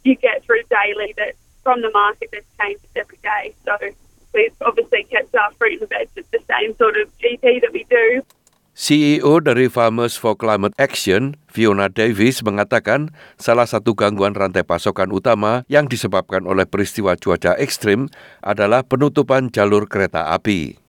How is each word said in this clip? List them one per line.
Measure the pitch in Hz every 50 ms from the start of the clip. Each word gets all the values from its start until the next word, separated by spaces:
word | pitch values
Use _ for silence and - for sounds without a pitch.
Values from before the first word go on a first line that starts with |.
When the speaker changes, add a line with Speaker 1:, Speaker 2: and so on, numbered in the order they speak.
Speaker 1:
you | _ 262 262
get | - - 233 220 539
through | _ - 233 226 233 _ 233
daily | 208 202 208 202 208 208 202 214 -
that | 208 208 - _ _ _ _ _
from | _ 262 247 240 233
the | 220 214
market | 208 202 208 214 _ 453 220 -
that's | 208 208 _ _
changed | - 208 202 202 208 _ _ _
every | 240 208 _ - _
day. | - - 208 208 185 - - _ _ -
So | 208 208 208 196 - _ _ _ _ _ _ _ -
we've | 214 226 - _ _ 269
obviously | 240 - - 233 - 247 208 202 _ 247
kept | 214 202 - -
our | 226 208 208 208 _
fruit | 233 220 -
and | - 214 202 -
veg | - - - -
at | - - _ -
the | - - -
same | - - 214 220 220 -
sort | 233 220 214
of | 214 208 - _ -
G | - 240 240
P | 240 - 247 247 247
that | 240 220
we | - - -
do. | _ 247 233 226 226 247 269 - _ _ _ _ _ _ _ _ _ _
Speaker 2:
C | - - - 147
E | 151 147 147 147 151
O | 127 143 151
dari | 170 156 147 120 120 131 123
Farmers | - 123 117 113 113 117 120 120 -
for | - - 113 104
Climate | _ - 110 107 98 98 101 - -
Action, | 139 135 - - - 101 92 104 131 139 143 _ _
Fiona | _ _ 110 113 110 101 98 98 95 95
Davis, | 113 110 120 113 98 107 127 131 -
mengatakan | 113 107 101 104 101 - - 113 - 104 117 139 151 151 - - - - _
salah | _ - - 117 120 120 113
satu | - 107 - 120 110
gangguan | 98 110 101 107 98 98 101 101
rantai | 101 98 95 92 98 85
pasokan | - 87 85 - 107 92 101 95 92 101
utama | 95 - 131 113 104 104 107 117 127 127 _
yang | 139 147 151
disebabkan | 131 123 117 - 107 95 95 90 - 95 95 - 90
oleh | 95 95 95
peristiwa | - - 98 101 92 - - 104 95 90
cuaca | 85 - 101 87 - - 87 87 -
ekstrim | 139 131 - - - 107 101 113 135 - - - - - - _
adalah | - 98 104 101 104 101 113 127
penutupan | 131 _ 131 127 143 147 143 147 135 117 131 131 131 123 -
jalur | 113 104 101 104 104 104
kereta | 98 - 101 98 87 - 82 80 76 85
api. | 92 _ 110 101 87 76 60 50 _ _ _